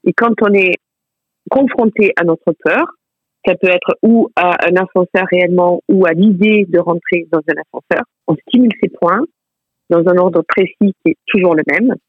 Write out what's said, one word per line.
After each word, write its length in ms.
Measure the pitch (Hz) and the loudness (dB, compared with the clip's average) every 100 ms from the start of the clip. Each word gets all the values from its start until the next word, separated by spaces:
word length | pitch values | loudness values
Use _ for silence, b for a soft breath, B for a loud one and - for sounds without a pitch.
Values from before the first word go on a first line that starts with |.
| 190 | -2
Et 80 | |
quand 220 | - 233 220 | -2 -2 0
on 100 | 208 | 0
est 220 | 202 185 - _ _ _ _ _ _ - | 2 0 -4 _ _ _ _ _ _ -4
confronté 640 | 269 277 - 226 220 202 - | -2 0 0 -2 0 0 0
à 80 | |
notre 300 | 170 160 - 160 | -2 -2 -4 -4
peur, 220 | 156 208 349 _ _ _ _ _ | -2 -2 -4 _ _ _ _ _
ça 120 | - 180 | -4 0
peut 140 | 185 | 0
être 260 | 180 - - | 0 -2 0
ou 260 | 220 233 - - | 2 2 2 0
à 320 | 180 170 170 | -2 0 0
un 80 | 180 | 0
ascenseur 500 | 185 185 180 190 185 | 0 -2 -2 -2 -2
réellement 500 | 180 180 180 175 175 - | 0 0 2 0 -2 0
ou 160 | 196 180 | 2 2
à 60 | |
l'idée 560 | 165 214 185 214 214 185 | 2 2 4 2 2 2
de 80 | 170 | 0
rentrer 500 | 175 170 - 175 165 | 0 -4 -4 -6 -2
dans 80 | 160 | -4
un 160 | 156 151 | -4 -6
ascenseur, 460 | 156 - _ 160 240 _ - | -8 -14 _ -10 -10 _ -6
on 80 | 160 | -6
stimule 340 | - 247 247 - | 0 2 2 0
ces 60 | 185 | -6
points 340 | - 175 190 330 _ _ _ _ _ _ | -2 -2 -2 -4 _ _ _ _ _ _
dans 180 | 170 175 | 0 2
un 100 | 180 | 2
ordre 260 | 185 170 | 2 0
précis 320 | 156 - 190 - | -2 -2 -4 -2
qui 280 | 202 - 160 | -2 0 -4
est 100 | - - | -4 -4
toujours 300 | 208 180 160 | 0 2 0
le 80 | 151 | -2
même. 300 | 156 247 - | 0 0 -2